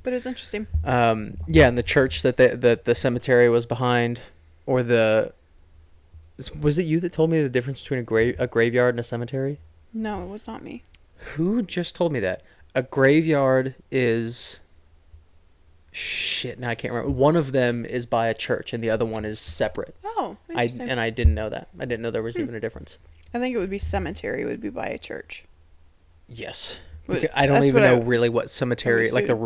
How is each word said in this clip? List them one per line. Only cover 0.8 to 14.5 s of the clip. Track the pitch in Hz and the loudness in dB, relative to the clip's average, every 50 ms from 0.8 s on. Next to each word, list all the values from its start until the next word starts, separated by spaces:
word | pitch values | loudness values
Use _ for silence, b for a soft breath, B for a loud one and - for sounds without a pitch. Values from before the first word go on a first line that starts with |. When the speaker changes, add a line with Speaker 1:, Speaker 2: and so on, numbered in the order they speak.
| - | -2
Speaker 2:
Um, | - 127 123 120 117 113 110 107 101 - - - - | 0 2 2 4 2 2 0 -4 -8 -10 -10 -4 2
yeah, | 160 156 147 123 | 6 6 6 6
and | 120 120 | 6 2
the | 117 | -2
church | - - 147 131 127 - - | 0 2 2 2 2 0 0
that | - 131 123 - | 0 2 4 6
the, | 131 123 - 120 | 6 6 4 4
that | 123 120 117 - - | 2 2 2 2 2
the | - 120 | 0 0
cemetery | - - 135 120 120 - - 127 123 120 120 | 2 0 0 -2 -2 0 4 6 6 6 6
was | 117 117 117 | 6 4 2
behind, | 117 131 120 131 123 123 120 120 120 120 117 - - - - _ _ - _ _ - | 0 -2 -2 0 2 2 2 2 0 -2 -6 -10 -16 -20 -20 _ _ -20 _ _ -2
or | 135 127 123 | 0 0 2
the, | 117 120 117 110 110 110 110 104 - - _ _ _ _ - - _ - - - - - - _ _ - - - - - - 135 - - 147 | 2 4 4 4 4 4 4 2 0 -4 _ _ _ _ -20 -20 _ -20 -20 -20 -20 -20 -20 _ _ -20 -20 -20 -20 -18 -16 -14 -12 -8 -2
was | 147 147 143 160 | 0 0 2 2
it | 185 | 0
you | 160 156 170 | 0 0 0
that | 175 170 | 0 -2
told | - - 160 165 | 0 2 2 4
me | 165 160 | 4 2
the | 147 135 | 2 2
difference | 123 127 120 135 135 - | 0 0 -2 -2 -6 -10
between | - - 135 127 | -8 -6 -4 -4
a | 120 | -2
grave, | - 113 110 113 123 120 - | 0 2 4 4 4 2 0
a | 127 | -2
graveyard | 120 - 117 113 120 117 123 123 123 120 | 0 2 2 2 4 4 4 4 4 2
and | 117 | 0
a | 120 | -4
cemetery? | - - 117 120 117 - 135 135 139 147 147 - - - _ - _ | -6 -6 -6 -6 -4 -4 -4 -4 -4 -4 -8 -12 -20 -20 _ -20 _
Speaker 1:
No, | - 220 220 214 208 190 180 | -10 -8 -6 -6 -6 -8 -8
it | 180 | -10
was | 196 214 - | -12 -14 -14
not | - 220 - - | -14 -14 -12 -12
me. | - - 240 - _ - - _ _ _ - - - - | -14 -14 -16 -18 _ -20 -20 _ _ _ -20 -18 -10 -4
Speaker 2:
Who | 143 160 185 214 240 214 | -2 0 0 0 0 -2
just | 175 - 180 175 - - | -2 -4 -6 -6 -4 -2
told | - 180 170 151 | -2 -2 0 0
me | 123 | 0
that? | 98 92 92 - b b b b b b - | -2 -2 -2 -4 b b b b b b -4
A | 135 139 | -4 -4
graveyard | - - 135 135 135 143 156 160 160 156 143 139 131 131 131 131 135 131 - - _ | -2 2 4 6 6 6 6 4 4 2 2 4 4 2 2 2 -2 -6 -12 -10 _
is, | - 135 127 120 113 117 117 113 120 - - - | -2 0 2 2 2 0 -2 -4 -6 -6 -8 -10